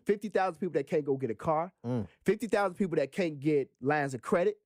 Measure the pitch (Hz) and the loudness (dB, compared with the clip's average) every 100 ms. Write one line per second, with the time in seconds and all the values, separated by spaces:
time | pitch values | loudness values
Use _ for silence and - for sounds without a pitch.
0 | - 208 214 196 190 165 185 156 139 160 | -2 -2 0 0 0 -2 -2 -2 0 0
1 | 147 135 135 107 165 156 180 - 120 123 | 0 -2 -2 -4 -2 0 -2 -8 -4 -4
2 | 90 _ - 196 214 208 196 175 196 156 | -4 _ 0 0 0 0 0 0 -2 0
3 | 139 - 175 147 143 147 127 - 131 151 | -2 -2 -4 -2 0 2 0 -4 0 0
4 | 139 127 - 175 190 - | 0 -4 0 2 2 -2